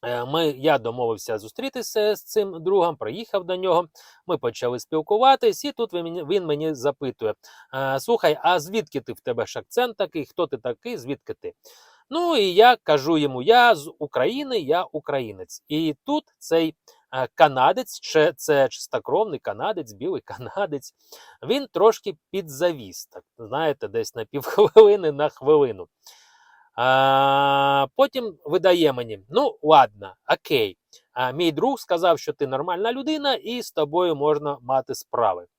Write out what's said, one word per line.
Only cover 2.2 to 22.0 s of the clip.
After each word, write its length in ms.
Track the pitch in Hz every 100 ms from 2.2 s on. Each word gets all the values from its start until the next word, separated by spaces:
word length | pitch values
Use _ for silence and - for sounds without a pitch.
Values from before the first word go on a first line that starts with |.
цим 400 | - - 196 165
другом, 320 | 165 196 170 160
приїхав 480 | 110 151 233 196
до 120 | 175 185
нього, 320 | 185 170 170 _ - _ -
ми 100 | 165
почали 420 | 123 113 123 123
спілкуватись, 840 | - 156 151 214 262 269 233 185 285
і 60 |
тут 220 | - 226
він 100 | 175
мені, 200 | 165 170
він 220 | 151 196 170
мені 280 | 147 160
запитує: 600 | 147 127 135 135 - 110 104 _ - - 131
«Е, 240 | 135 135
слухай, 380 | - 233 165 151
а 180 | 160 160
звідки 420 | 151 214 156 139
ти, 120 | 123
в 60 | 113
тебе 260 | - 120 107
ж 140 | -
акцент 380 | - - 247 220
такий, 280 | 185 165 139
хто 220 | - 170
ти 100 | 127
такий, 400 | 127 120 240 226
звідки 360 | 123 139 _
ти?» 200 | 107 90 - _ - _ _ _
Ну, 280 | 302 349 311
і 160 | 196
я 220 | 180 233 247
кажу 340 | - 151 135 165
йому: 240 | 147 127
«Я 340 | 135 233 240 202
з 160 | 143 -
України, 600 | 143 - 131 254 285 240
я 240 | 135 165
українець». 800 | 180 156 - 139 120 98 92 - _
І 280 | 151 160 147
тут 200 | - 294 - _
цей, 360 | - 165 165 156 _ _ _
е, 140 | 131 127 -
канадець, 640 | 156 131 131 190 247 -
чи 340 | - 160 151 -
це 300 | - 143 131
чистокровний 720 | - - 127 - 147 220 143
канадець, 540 | - 104 160 214 117
білий 280 | 104 147 165
<laughs> 40 | -
канадець, 680 | 110 120 - 196 143 - _ _ - - _ 131
він 200 | 254 -
трошки 420 | - 208 214